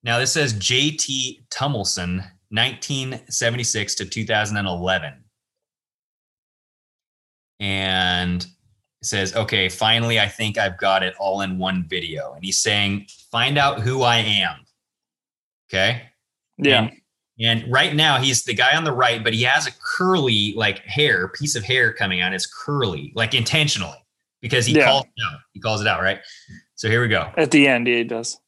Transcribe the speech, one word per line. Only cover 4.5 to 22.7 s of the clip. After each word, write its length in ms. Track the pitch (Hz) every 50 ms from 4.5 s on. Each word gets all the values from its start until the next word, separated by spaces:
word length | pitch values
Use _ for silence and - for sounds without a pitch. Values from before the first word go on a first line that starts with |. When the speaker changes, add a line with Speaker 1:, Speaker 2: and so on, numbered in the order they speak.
| 107
Speaker 1:
and 120 | 104 98 98
eleven. 560 | 90 87 87 92 95 90 78 71 67 - _ _ _ _ _ _ _ _ _ _ _ _ _ _ _ _ _ _ _ _ _ _ _ _ _ _ _ _ _ _ _ _ _ _ _ _ _ _ _ _ _ _ _ _ _ _ _ _
And 840 | 101 98 98 98 95 95 92 92 92 90 90 90 90 90 90 87 87
it 640 | - _ _ _ _ _ _ _ _ _ _ -
says, 280 | - - 101 95 92 -
"Okay, 340 | - 107 - - 101 95 90
finally, 520 | - - 110 110 113 117 117 117 117 110
I 80 | 104 101
think 300 | - - 110 107 101 110
I've 200 | 104 98 90 92
got 240 | 104 98 98 95
it 120 | 92 92 - -
all 220 | 98 98 95 101
in 160 | 98 95 92 92
one 260 | 92 92 92 92 85 80
video." 440 | 92 87 85 82 80 73 69 67 65
And 100 | 78 90
he's 140 | 95 95 -
saying, 480 | - 110 104 104 101 101 101 101 - - - - - _
"Find 280 | - 117 120 135 143 143
out 220 | 139 139 - 110
who 220 | 107 123 131 131
I 160 | 131 120 120 117
am." 460 | 110 107 104 101 92 82 76 - _ _ _ _ _ _ _ _ _ _ _ _ _ _ _ _ _ _ _ _ _ _
Okay? 360 | - 95 95 107 120 120 - - _ _ _ _ _ _ _ _ _
Speaker 2:
Yeah. 280 | - 143 143 135 120 110
Speaker 1:
And, 160 | 113 - _ _ _ _ _ _ _ _ - 113 117 117 113 113
and 80 | 127
right 220 | 123 135 147 143 147
now, 240 | 147 156 156 143 127
he's 260 | 127 135 123 - -
the 100 | 131 120
guy 220 | 98 123 131 147
on 80 | 160 165
the 80 | 156
right, 300 | 127 123 127 120 117 113
but 100 | 110 117 113
he 80 | 113
has 240 | 123 123 135 151 147
a 60 | 131 - _
curly, 720 | - - - - 185 185 185 175 139 127 113 104 104 104 101
like, 220 | 110 107 104 95 -
hair, 480 | - 110 - 143 151 139 110 90 92 95
piece 260 | - - 143 147 -
of 80 | 120 98
hair 280 | - 127 131 120 110
coming 280 | - - 110 95 92 90
out. 120 | 90 92
It's 140 | 95 92 -
curly, 680 | - - - - -